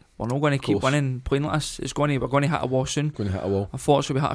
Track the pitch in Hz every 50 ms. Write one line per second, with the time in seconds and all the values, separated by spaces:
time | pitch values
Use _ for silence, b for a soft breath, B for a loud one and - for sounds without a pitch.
0 | b b b b 120 113 123 139 147 151 139 135 - - 104 101 95 131 139 147
1 | 143 135 127 123 127 - 135 139 147 151 - 151 143 - - - - 131 - -
2 | 147 147 143 131 120 123 127 139 143 139 160 - - 127 131 131 131 131 - 147
3 | 147 151 147 - 107 101 92 98 - 92 98 98 101 - - 131 - - 147 143
4 | 147 - 143 127 123 -